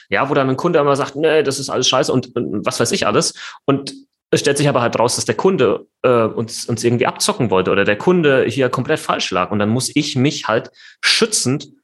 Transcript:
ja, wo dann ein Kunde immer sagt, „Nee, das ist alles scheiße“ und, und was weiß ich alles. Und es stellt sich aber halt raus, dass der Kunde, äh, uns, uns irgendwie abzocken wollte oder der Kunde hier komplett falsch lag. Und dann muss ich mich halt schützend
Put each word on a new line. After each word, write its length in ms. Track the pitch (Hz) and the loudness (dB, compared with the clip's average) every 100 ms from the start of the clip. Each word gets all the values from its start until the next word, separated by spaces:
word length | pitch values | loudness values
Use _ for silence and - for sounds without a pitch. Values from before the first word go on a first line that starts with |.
| - | -4
ja, 180 | 98 135 | -2 0
wo 60 | |
dann 160 | 143 131 | 0 0
ein 80 | 131 | 0
Kunde 200 | 170 160 | 0 2
immer 180 | 143 139 | 2 0
sagt, 200 | 127 139 | -2 -2
„Nee, 260 | 156 156 | 2 2
das 160 | 135 135 | 0 -2
ist 120 | 131 | -4
alles 180 | 110 127 | -2 0
scheiße“ 240 | 131 147 | 2 2
und, 240 | 120 - 120 | 0 -2 -6
und 300 | 69 101 127 | -4 -4 -4
was 140 | - | -2
weiß 120 | 120 | 0
ich 140 | 101 104 | 0 0
alles. 260 | 127 165 - - - | 0 0 -4 -14 -6
Und 300 | - 135 - - - _ _ | -2 -2 -4 -14 -20 _ _
es 100 | 160 | 0
stellt 180 | 147 143 | 0 2
sich 100 | 143 | 2
aber 120 | 127 | 2
halt 160 | 117 - | 0 2
raus, 160 | 117 | 0
dass 120 | - - | 0 -4
der 100 | - | 0
Kunde, 500 | 190 180 117 - - _ | 2 4 2 0 -6 _
äh, 220 | 127 120 | 2 4
uns, 420 | 107 101 113 - - | 2 -2 -6 -8 -6
uns 160 | 113 | -2
irgendwie 240 | 120 120 - | 0 2 0
abzocken 440 | - - 196 117 | -2 -2 0 0
wollte 200 | 95 92 | 2 2
oder 140 | 98 | 2
der 120 | 101 104 | 2 2
Kunde 480 | 185 180 147 131 143 | 2 4 4 2 2
hier 200 | 117 123 | 0 -2
komplett 300 | 131 127 156 | -2 -2 -4
falsch 320 | - 117 - | -2 -4 -2
lag. 220 | 92 87 | -2 0
Und 80 | 104 | 0
dann 80 | 104 | 0
muss 240 | 127 - | 0 -2
ich 220 | 147 147 127 | -2 -2 0
mich 320 | 143 - - | 0 0 -2
halt 240 | 113 - - - - | -2 -4 -16 -20 -6
schützend 680 | - - 220 - 123 139 - _ | -2 0 0 0 -2 -2 -6 _